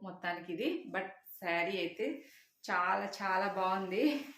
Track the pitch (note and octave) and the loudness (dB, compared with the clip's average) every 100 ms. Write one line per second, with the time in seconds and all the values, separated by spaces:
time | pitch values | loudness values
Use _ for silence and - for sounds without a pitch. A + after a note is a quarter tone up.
0 | F#3 F3+ F3+ E3+ E3+ E3 C4+ F4 - F#3 | -12 -6 -4 -4 -4 0 0 0 -2 -4
1 | F#3+ - - - F3+ E3+ F3 G3 E3+ - | -4 -10 -18 -6 0 2 2 0 -2 -2
2 | B3+ D#4 - - - _ - F#3 F3+ G3 | -2 -2 -10 -20 -20 _ -2 2 4 2
3 | G3+ - G3 F#3 G3+ F#3+ F#3 F#3+ F#3+ F#3+ | 0 -4 0 2 2 2 2 2 0 4
4 | D4 C#4+ - | 4 2 -4